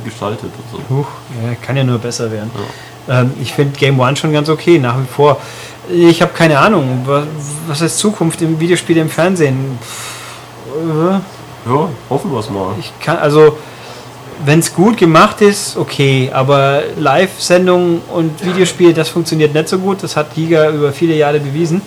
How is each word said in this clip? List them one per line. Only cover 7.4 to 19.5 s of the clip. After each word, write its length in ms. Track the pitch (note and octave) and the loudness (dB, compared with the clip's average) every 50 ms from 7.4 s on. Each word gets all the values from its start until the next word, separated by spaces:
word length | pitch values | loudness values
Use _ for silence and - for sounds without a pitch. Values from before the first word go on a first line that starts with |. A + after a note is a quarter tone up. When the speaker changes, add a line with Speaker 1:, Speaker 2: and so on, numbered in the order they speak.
| D3 D3 D3 D3+ D#3+ | -10 -10 -10 -10 -8
Speaker 2:
was 140 | E3 C#3+ D3+ | -8 -4 -2
ist 160 | E3 D#3+ - | -2 -2 -2
Zukunft 440 | - - G#3 G#3 - E3+ E3 - - | 0 -2 -2 0 0 -2 -2 0 0
im 180 | E3+ D#3+ D#3+ D#3 | -2 -2 0 0
Videospiel, 380 | E3 E3+ F3+ E3+ - - E3 | 2 0 0 0 2 0 2
im 120 | E3 D#3+ D3+ | 2 2 0
Fernsehen? 680 | - - D#3+ F#3 G3 F3 D#3 C#3 C3 C3 C3+ C3+ C3 A#2+ | 0 0 0 0 2 2 2 0 0 -2 -4 -6 -6 -10
Pff, 920 | B2 - - - - - - - - - - - - - - - - A2+ B2+ | -12 -14 -14 -14 -14 -14 -14 -14 -16 -16 -16 -18 -18 -20 -20 -18 -16 -10 -8
äh. 960 | D3+ E3 E3 D#3 D3+ E3 F3+ F#3+ G3 - - - - - - - - - A2+ | -6 -4 -2 0 0 2 2 0 0 -2 -6 -16 -18 -18 -18 -18 -12 -4 -2
Speaker 1:
Ja, 180 | B2 C#3+ D#3 E3+ C3+ - - - | 0 0 0 -2 -6 -10 -6 -4
hoffen 220 | B2+ C#3+ - G3+ C#3 | -4 -4 -2 -2 -4
wir's 160 | A2+ G#2 - | -4 -4 -6
mal. 240 | G2+ G2+ F#2+ F#2 G#2 G2+ | -6 -4 -4 -4 -6 -8
Speaker 2:
Ich 120 | - - - - | -10 -12 -14 -8
kann, 180 | - - D#3+ | -4 -4 -2
also, 400 | - - D3 D3 D3+ D#3 D3+ C#3 - - - - - - - - - - - - - - - - - D3+ | 0 0 2 6 8 6 6 6 2 -12 -16 -18 -18 -18 -18 -18 -18 -18 -18 -20 -18 -18 -18 -14 -6 0
wenn's 300 | C#3 D3+ E3 D#3 - - | 2 2 2 2 0 0
gut 240 | - F3+ A3+ A#3 | 2 2 4 4
gemacht 420 | - F#3 E3+ D#3+ D#3+ G3 G#3+ - - | 4 4 6 6 6 6 4 4 4
ist, 360 | G#3+ G3+ G3+ - - - - | 4 4 4 2 -6 -6 -4
okay, 540 | - D#3 - - - C#3+ C3+ C3+ C3+ B2+ B2+ - | -4 -6 -4 -2 0 2 2 4 2 0 0 0
aber 480 | C3+ C3 C3+ C#3+ C#3 C#3 C#3 C#3 C#3+ - - - | -2 2 2 4 4 4 2 2 0 -2 -2 -4
Live-Sendung 1040 | E3+ D#3 C#3+ C3+ D#3+ F#3+ F#3+ - - - - F3 F3+ F#3+ F3+ F3+ F3+ F3+ F3 E3+ E3 - - | -2 0 2 4 4 2 0 -2 -8 0 2 4 4 4 4 4 4 4 2 0 -2 -2 -4
und 320 | - F3 E3 D#3+ D3+ - - | -4 -2 -2 -2 -4 -4 -4
Videospiel, 500 | F3+ F3 F#3 F#3 E3+ - - F3+ E3+ D#3+ | -4 2 2 0 0 2 4 4 4 6
das 160 | D#3+ D#3 D#3 | 4 0 -2
funktioniert 440 | - F3 E3 - E3+ D#3 D3+ D3 | -2 -4 -4 -2 0 2 2 2